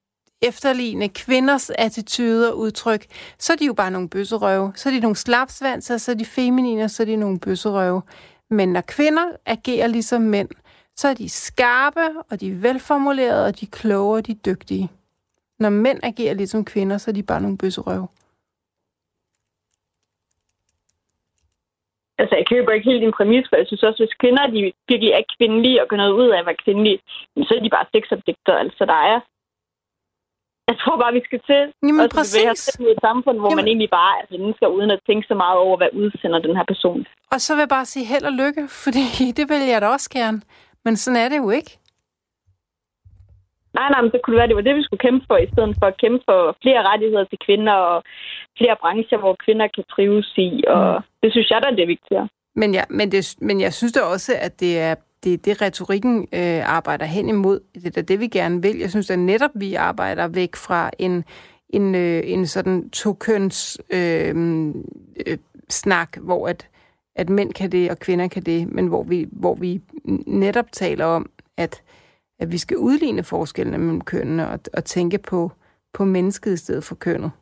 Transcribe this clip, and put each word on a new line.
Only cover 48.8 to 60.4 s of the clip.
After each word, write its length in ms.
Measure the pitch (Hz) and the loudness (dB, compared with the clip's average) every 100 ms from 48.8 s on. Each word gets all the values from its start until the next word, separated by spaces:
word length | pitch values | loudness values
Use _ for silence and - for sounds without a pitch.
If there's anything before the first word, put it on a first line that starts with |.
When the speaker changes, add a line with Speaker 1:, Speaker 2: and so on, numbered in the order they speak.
Speaker 2:
brancher, 380 | 170 208 220 214 | 0 -2 0 2
hvor 180 | 196 185 | 2 2
kvinder 240 | - 214 214 | 2 2 0
kan 100 | - - | -2 -6
trives 400 | - 202 208 208 - | 0 4 2 2 0
i, 280 | 180 160 - | 0 2 2
og 300 | 175 185 - | 4 4 0
Speaker 1:
Mm. 60 | - _ | -6 _
Speaker 2:
det 100 | 220 | 2
synes 180 | 233 - | 4 2
jeg 120 | 226 | 2
da, 80 | 277 | 2
det 120 | 208 | 0
er 40 | 175 170 | 0 -2
vigtigere. 320 | _ 196 208 - _ | _ -4 -4 -10 _
Speaker 1:
Men 200 | 214 214 | -2 0
ja, 100 | 185 - | 0 -2
men 220 | 196 208 | -2 0
det, 240 | 196 - - | 0 -2 -6
men 200 | 208 196 | -2 0
jeg 120 | 190 | -2
synes 180 | - 240 | -2 -2
da 80 | 240 | 0
også, 320 | 175 185 - 240 | 0 -2 -2 -2
at 200 | 180 - | -4 -2
det 180 | 180 165 | -2 0
er, 140 | 160 156 _ _ | -2 -4 _ _
det, 200 | 185 175 | -2 0
det 180 | 202 202 | -2 -2
retorikken, 640 | 196 - 180 196 247 226 - | -2 -4 -4 -2 0 0 -2
øh, 420 | 175 175 165 - 165 | -4 -2 -2 -2 -2
arbejder 280 | - 151 | -2 -6
hen 240 | 156 185 - | -4 -4 -2
imod. 320 | 208 190 196 - | 0 2 0 -4
Det 120 | - 175 | -12 -8
er 40 | |
da 100 | 175 | -6
det, 200 | 170 196 | -2 -2
vi 80 | 233 | 0
gerne 340 | 190 170 175 | -2 -2 0
vil. 160 | 196 - | -2 -2
Jeg 120 | 190 | -4
synes 160 | 208 190 | -4 -2
da 100 | 180 | 0
netop, 340 | 180 220 285 | 2 2 0
vi 200 | 208 196 | -2 -6
arbejder 540 | 180 175 208 190 175 170 | -2 -2 -2 -4 -4 -4
væk 280 | 180 | -2